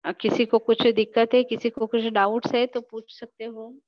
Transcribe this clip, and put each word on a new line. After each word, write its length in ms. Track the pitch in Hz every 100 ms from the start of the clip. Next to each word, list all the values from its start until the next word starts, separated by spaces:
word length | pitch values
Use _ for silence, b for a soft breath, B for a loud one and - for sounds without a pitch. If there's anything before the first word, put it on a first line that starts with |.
अ, 80 | 160
किसी 300 | 175 214 - 226
को 120 | 226
कुछ 260 | - 220 240
दिक्कत 460 | 220 214 233 226
है, 80 | 254
किसी 260 | 247 226 233
को 160 | - 220
कुछ 180 | 233 226
डाउट्स 400 | 214 196 233 -
है 140 | 240 247
तो 120 | 247
पूछ 360 | 233 220 220 -
सकते 260 | 226 _ 226
हो। 260 | 220 226 262